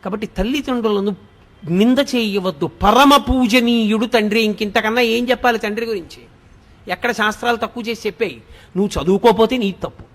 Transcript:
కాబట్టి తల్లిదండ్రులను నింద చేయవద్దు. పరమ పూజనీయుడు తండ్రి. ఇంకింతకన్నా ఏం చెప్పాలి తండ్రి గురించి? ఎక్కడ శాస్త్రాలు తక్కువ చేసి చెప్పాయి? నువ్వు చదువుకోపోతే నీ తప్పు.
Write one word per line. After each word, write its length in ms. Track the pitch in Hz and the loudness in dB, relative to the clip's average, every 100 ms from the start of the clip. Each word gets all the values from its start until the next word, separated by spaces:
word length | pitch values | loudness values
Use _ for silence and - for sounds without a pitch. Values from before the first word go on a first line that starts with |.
కాబట్టి 220 | - 208 214 | -8 -8 -8
తల్లిదండ్రులను 880 | - 196 294 277 247 220 208 196 190 - _ _ _ - | -6 -4 -4 -4 -4 -2 -2 -2 -6 -12 _ _ _ -4
నింద 300 | 175 220 254 | 0 2 2
చేయవద్దు. 680 | 277 254 220 196 185 156 165 | 0 -2 -2 -2 -4 -4 -6
పరమ 500 | - 196 226 277 285 | -2 2 6 6 6
పూజనీయుడు 880 | 226 262 254 247 233 233 220 220 226 | 4 0 2 2 2 0 0 0 0
తండ్రి. 340 | 233 214 214 | 0 0 0
ఇంకింతకన్నా 600 | 214 202 214 226 214 226 | 0 -2 -2 -2 0 0
ఏం 300 | 240 226 240 | 0 0 0
చెప్పాలి 280 | 240 247 226 | 0 0 0
తండ్రి 280 | 214 214 226 | -4 -6 -6
గురించి? 360 | 208 151 - - _ _ - _ - - | -6 -8 -20 -20 _ _ -20 _ -20 -10
ఎక్కడ 200 | 180 240 | -6 -4
శాస్త్రాలు 440 | 233 214 214 240 233 | -2 -2 -2 -2 -2
తక్కువ 280 | 214 - 220 | -4 -8 -8
చేసి 200 | 226 214 | -6 -6
చెప్పాయి? 340 | - 214 120 - - - 175 | -4 -6 -6 -18 -20 -10 -2
నువ్వు 260 | 202 - | -2 0
చదువుకోపోతే 540 | 147 196 240 202 220 254 | 0 4 4 4 2 2
నీ 180 | 202 175 | -2 -4
తప్పు. 220 | 151 - - | -10 -12 -20